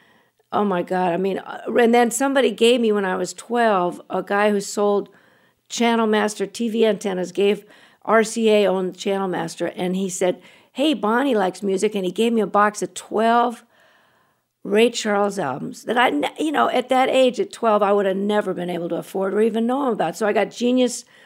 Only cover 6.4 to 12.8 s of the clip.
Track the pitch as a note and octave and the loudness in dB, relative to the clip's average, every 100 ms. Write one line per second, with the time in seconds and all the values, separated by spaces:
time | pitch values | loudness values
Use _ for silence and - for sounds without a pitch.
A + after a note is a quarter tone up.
6.4 | F#3+ - A#3 A3 A3 G3+ G#3 F#3 F3 F3+ | -6 -4 -4 2 2 2 -2 -4 -4 0
7.4 | G3+ G3+ - - - _ - A3 G#3+ A#3 | 0 0 -6 -20 -20 _ 0 2 2 0
8.4 | A3 G#3 G3 F#3+ F#3 F3+ G#3 G3 F#3+ E3 | 2 4 4 0 -4 -6 -4 -4 -2 -4
9.4 | E3 - F3 - F3+ F#3 F#3+ F3 F3+ F3+ | -6 -6 -6 -4 -4 -2 -4 -2 -2 -2
10.4 | - - _ - D4+ A3 G#3 A#3 C#4+ A3 | -8 -20 _ -2 -2 0 0 0 2 0
11.4 | F#3 - G3+ G3+ G#3 G#3 F#3 F3+ A3+ A3+ | 0 -2 -4 0 0 -2 -4 0 0 2
12.4 | G3 G3+ G#3 G#3 | 2 4 2 2